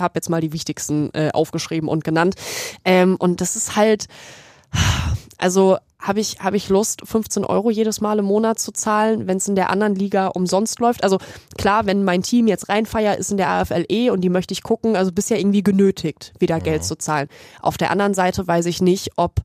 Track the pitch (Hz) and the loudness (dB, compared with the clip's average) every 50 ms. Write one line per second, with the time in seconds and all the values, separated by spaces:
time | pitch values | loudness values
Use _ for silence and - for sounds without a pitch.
0 | 180 175 - 160 - - 170 165 160 156 156 165 - - 151 - - - 147 151 | -4 -4 -4 -4 -4 -2 -2 -2 -2 -2 -4 -6 -6 -8 -8 -8 -6 -4 -2 -2
1 | 147 - - - 156 147 - - 160 - - 165 - - 165 165 156 147 151 160 | -2 -2 -2 -2 -2 -2 0 0 -2 0 -2 -8 -6 -4 -6 -4 -2 -2 -2 -2
2 | 147 - 160 165 170 185 190 - - - - - - - - - - 185 185 185 | -2 0 0 2 2 2 0 -2 -8 -10 -10 -10 -10 -10 -12 -6 0 2 4 4
3 | 185 190 190 - - 180 175 - 180 180 - 226 - - - 214 208 220 214 208 | 6 4 2 2 2 0 0 0 -2 -4 -4 -6 -6 -4 0 2 4 4 2 0
4 | - - - - - - - - - - - _ _ _ - - - - - - | -2 -10 -16 -20 -20 -20 -20 -20 -20 -20 -20 _ _ _ -2 0 2 2 2 0
5 | - - - - - - - - 175 185 180 190 190 190 185 - _ _ _ _ | 0 -2 -4 -4 -6 -12 -10 -2 -2 0 2 4 4 4 4 2 _ _ _ _
6 | - - 196 214 214 - - - - 190 196 208 - - 190 190 220 - - - | -6 -4 -2 -2 -2 -4 -6 -6 -6 -2 -2 -2 0 2 2 2 2 0 -4 -8
7 | - - - 220 214 - - 208 196 - - 185 202 240 214 214 220 220 208 - | -10 -4 -4 -4 -2 -2 -4 -6 -2 0 0 0 2 0 0 0 0 -2 0 -2
8 | 208 208 214 208 202 196 202 214 226 226 226 - - - 208 - - 220 214 214 | -2 -2 0 0 0 2 2 2 2 0 0 -2 -4 -8 -6 -6 -2 0 0 2
9 | 214 220 220 220 220 185 185 190 - 202 202 190 180 - - 196 214 214 202 190 | 2 2 0 0 0 -2 -2 -2 0 0 0 0 0 0 0 0 2 0 0 0
10 | 202 196 196 190 190 185 - - 185 175 190 190 220 - - - 233 240 240 - | -2 0 0 0 0 0 0 -2 -2 0 2 0 0 0 -2 0 0 0 0 2
11 | - 202 190 185 - - - - - _ - - - 190 202 220 214 196 190 202 | 2 2 2 2 -2 -6 -20 -20 -20 _ -10 -2 0 2 2 2 2 2 0 0
12 | 196 185 175 180 180 - - 240 233 220 180 175 - - 196 214 226 - - 226 | 2 2 0 0 0 2 2 4 4 4 2 0 -2 -2 0 0 0 0 -2 0
13 | 214 208 196 - 190 - 202 196 185 - 180 180 185 - - 175 165 - 175 220 | 0 0 0 0 -2 -4 -2 0 0 0 0 0 -2 -2 -2 -2 -2 0 0 2
14 | 247 247 196 190 180 180 175 185 185 - 190 - - - 226 - - 226 220 180 | 2 2 2 2 2 2 0 0 -2 -2 -8 -8 -2 -2 -2 0 0 0 2 2
15 | 190 185 165 190 - - 233 196 180 202 202 208 185 208 190 190 196 190 190 - | 0 0 0 -2 -2 -2 -2 0 2 2 2 2 4 4 4 6 4 4 4 0
16 | - 156 - - - - - - 185 165 165 160 156 156 160 156 160 - 160 - | -4 -6 -8 -8 -14 -18 -4 -2 0 0 0 0 0 -2 -2 -2 -2 -4 -8 -6
17 | - - 151 147 139 - - - - - - - - - - - 175 - - 196 | -4 -4 -2 -2 -2 -4 -8 -20 -20 -20 -18 -4 -4 -4 -2 -2 -2 0 0 2
18 | 202 202 196 190 180 180 180 - 190 175 170 170 170 175 170 - 185 185 185 196 | 2 0 2 2 0 0 0 -2 -2 0 0 0 0 0 -2 0 2 2 2 2
19 | - - - - 175 - - - - | 0 -8 -2 -2 -2 -2 -2 -4 -6